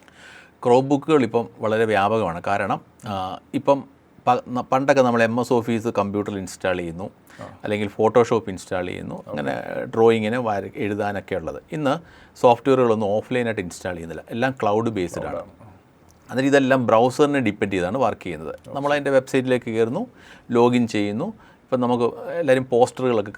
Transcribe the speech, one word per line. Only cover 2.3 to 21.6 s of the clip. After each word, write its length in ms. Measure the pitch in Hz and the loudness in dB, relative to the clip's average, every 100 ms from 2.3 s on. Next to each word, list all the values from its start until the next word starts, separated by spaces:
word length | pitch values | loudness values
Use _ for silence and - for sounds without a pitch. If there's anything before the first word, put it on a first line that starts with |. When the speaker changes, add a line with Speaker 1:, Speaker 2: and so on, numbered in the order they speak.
| 85 87 | -4 -2
Speaker 1:
കാരണം, 340 | 101 101 147 - _ 113 | -2 -2 -4 -8 _ -10
ആ, 320 | 98 92 92 _ | -8 -8 -10 _
ഇപ്പം 300 | 143 135 139 - _ _ _ - | -4 0 0 0 _ _ _ 0
പ-, 180 | 123 - | 0 0
ന-, 160 | 123 117 | -6 -2
പണ്ടൊക്കെ 300 | 131 139 139 | 0 2 4
നമ്മൾ 200 | 127 120 | 4 4
എം 180 | 113 117 | 2 2
എസ് 120 | 120 | 0
ഓഫീസ് 360 | 123 113 117 113 113 | 0 0 -2 -2 -2
കമ്പ്യൂട്ടറിൽ 400 | 107 101 104 101 | -2 -2 -4 -6
ഇൻസ്റ്റാൾ 380 | 92 - 95 90 | -8 -6 -4 -4
ചെയ്യുന്നു, 340 | 85 82 98 - _ - | -4 -8 -12 -14 _ -20
Speaker 2:
ആ. 40 | 104 - | -18 -12
Speaker 1:
അല്ലെങ്കിൽ 240 | - 104 104 - | -6 -4 -4 0
Photoshop 480 | 110 123 117 117 104 | 2 4 4 2 -2
ഇൻസ്റ്റാൾ 380 | 90 - 95 90 | -10 -6 -6 -6
ചെയ്യുന്നു, 280 | 67 - | -8 -10
Speaker 2:
ഓക്കെ. 160 | - - | -12 -10
Speaker 1:
അങ്ങനെ 240 | 76 69 62 50 50 62 | -8 -6 -6 -8 -8 -4
ഡ്രോയിങ്ങിന് 420 | - 113 113 107 120 | 4 6 6 2 -2
വര-, 340 | 117 101 98 - | -4 -4 -6 -6
എഴുതാനൊക്കെ 580 | 104 104 104 101 92 | -4 -2 -4 -4 -6
ഉള്ളത്. 280 | 92 80 71 - | -6 -6 -10 -10
ഇന്ന് 220 | 160 143 156 - - - - | -4 -2 -2 -6 -20 -20 2
സോഫ്റ്റ്വെയറുകളൊന്നും 640 | 127 120 - 131 123 107 104 | 4 4 4 4 4 2 0
ഓഫ്ലൈനായിട്ട് 540 | 107 - 123 117 110 | -2 -2 -4 -2 -4
ഇൻസ്റ്റാൾ 340 | 90 - - | -6 -8 -10
ചെയ്യുന്നില്ല, 280 | 87 82 78 - | -10 -10 -12 -10
എല്ലാം 240 | 117 127 131 | -2 -2 0
ക്ലൗഡ് 280 | 110 104 117 | 0 0 0
ബേസ്ഡ് 280 | 107 90 - | -2 -4 -6
ആണ്. 120 | - | -8
Speaker 2:
ക്ലൗഡാണ്. 200 | 85 92 - | -8 -12 -18
ആ. 40 | - - _ _ _ _ - | -20 -20 _ _ _ _ -10
Speaker 1:
അന്നേരം 180 | - 135 | -2 4
ഇതെല്ലാം 380 | 139 254 277 117 | 4 4 2 4
ബ്രൗസറിനെ 540 | 110 127 123 147 143 | 4 4 2 2 2
ഡിപ്പെൻഡ് 320 | 117 101 104 | -2 -2 -2
ചെയ്താണ് 260 | 95 87 123 | -2 -2 0
വർക്ക് 240 | 117 101 | -2 -4
ചെയ്യുന്നത്. 320 | 92 78 78 | -8 -10 -10
Speaker 2:
ഓക്കെ. 220 | - - 127 | -14 -12 -6
Speaker 1:
നമ്മൾ 160 | 143 | -2
അതിൻ്റെ 180 | 147 143 | -2 2
വെബ്സൈറ്റിലേക്ക് 600 | 135 131 135 127 127 120 | 0 2 -2 0 0 0
കയറുന്നു, 360 | 110 113 147 247 - - - - | 0 0 -2 -6 -12 -20 -20 -2
ലോഗിൻ 360 | 120 120 123 117 | 4 4 4 0
ചെയ്യുന്നു. 400 | 107 104 104 180 226 - _ | 0 -2 -4 -6 -10 -20 _